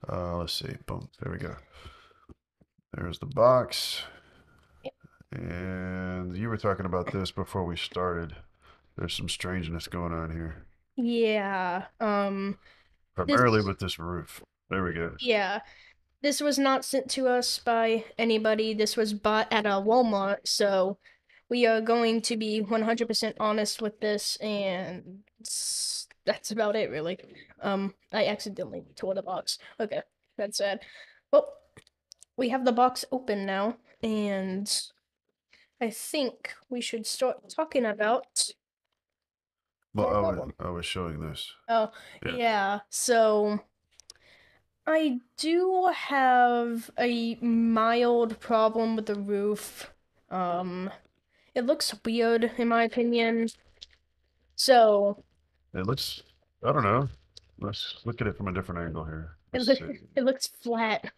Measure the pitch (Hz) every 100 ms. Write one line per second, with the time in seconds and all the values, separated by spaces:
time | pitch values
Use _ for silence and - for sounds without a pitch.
0 | - - 87 87 85 - - - - -
1 | - _ - 90 90 - - - - -
2 | - _ _ - _ _ _ _ _ -
3 | 87 82 - - 117 127 117 - - -
4 | - - _ - _ _ _ _ - _
5 | - _ _ 87 85 87 92 92 92 92
6 | 92 92 90 90 113 110 107 95 92 90
7 | 87 98 92 - 92 101 87 85 - -
8 | 90 85 85 - - _ _ - _ -
9 | 85 - 85 - 90 92 80 82 - 87
10 | 87 82 82 82 82 76 - _ _ -
11 | 240 233 226 214 196 190 185 170 - _
12 | 220 202 202 196 196 202 - _ _ _
13 | _ - 87 101 123 110 98 98 92 -
14 | 82 87 80 - - _ _ 95 90 82
15 | 85 - 247 214 190 202 - - - _
16 | _ _ 285 277 294 269 277 269 262 269
17 | 262 - 262 247 240 - - 226 226 226
18 | 220 - 226 220 220 214 220 214 214 -
19 | 226 208 214 214 214 226 208 196 196 233
20 | 240 202 196 202 - - 208 196 185 196
21 | - _ _ - _ 247 240 220 220 233
22 | 233 226 220 226 214 214 208 226 220 233
23 | 226 214 226 - 214 214 208 - 220 214
24 | 214 208 - - 214 208 196 180 185 180
25 | 180 190 208 _ 220 - - - - -
26 | - - - 208 - 214 208 214 185 139
27 | 160 185 - - - - - 196 196 -
28 | _ 214 208 208 - 190 160 175 - -
29 | 190 190 190 180 - - - - 214 151
30 | - _ _ - 208 - 202 196 - -
31 | - - _ 285 - - _ - _ _
32 | _ - - - 247 262 254 233 254 254
33 | - 254 254 202 196 190 208 240 _ _
34 | 226 214 208 196 190 190 202 - - _
35 | _ _ _ _ _ _ _ _ 233 208
36 | - 311 254 - - - _ 247 240 233
37 | 214 - 262 - - - 320 294 233 208
38 | 214 254 - - - - _ _ _ _
39 | _ _ _ _ _ _ _ _ _ 104
40 | 104 104 95 92 131 - 85 87 85 -
41 | 87 76 78 76 - - - 226 220 -
42 | - - 226 247 233 214 196 202 - -
43 | - 233 220 214 208 208 - _ _ _
44 | - - _ - _ _ _ _ - 320
45 | 311 247 - - 302 339 370 370 370 339
46 | - 277 262 247 247 240 240 233 - -
47 | 240 240 233 233 240 226 226 226 226 233
48 | 240 240 233 220 - 226 220 220 226 226
49 | 214 208 202 202 202 208 - - - _
50 | _ _ _ 185 180 175 185 180 185 -
51 | _ _ _ _ _ - 247 311 - 220
52 | - 226 226 233 233 233 233 233 233 240
53 | 240 233 226 233 226 - _ _ - _
54 | _ _ _ _ _ - 285 247 226 208
55 | 202 208 - _ _ _ _ - 92 139
56 | - - - _ _ _ 113 143 104 113
57 | 139 - _ - _ - 101 101 - -
58 | - 113 107 92 101 90 90 85 80 78
59 | 78 78 80 - _ 254 240 269 - -
60 | - - 254 - - - 240 233 226 214
61 | 214